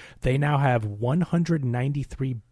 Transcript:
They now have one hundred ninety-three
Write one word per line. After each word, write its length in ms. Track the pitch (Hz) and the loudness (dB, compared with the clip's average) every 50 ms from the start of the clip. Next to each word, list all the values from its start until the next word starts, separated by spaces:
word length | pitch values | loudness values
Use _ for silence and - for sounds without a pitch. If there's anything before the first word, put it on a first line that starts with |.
| - - - - | -20 -20 -16 -4
They 160 | - 127 131 | 0 0 2
now 220 | 139 147 147 147 139 | 2 2 2 2 4
have 260 | 143 135 123 117 107 | 4 4 4 2 0
one 380 | 104 101 101 113 123 135 180 | -2 -4 -2 -2 0 2 0
hundred 420 | 175 - - 170 170 160 170 151 135 | 0 2 2 0 2 2 0 0 0
ninety-three 720 | 123 117 123 127 139 143 143 131 - - - 135 135 123 110 - _ | -2 -2 -2 -2 -2 -2 -4 -6 -6 -6 -6 -6 -6 -6 -8 -10 _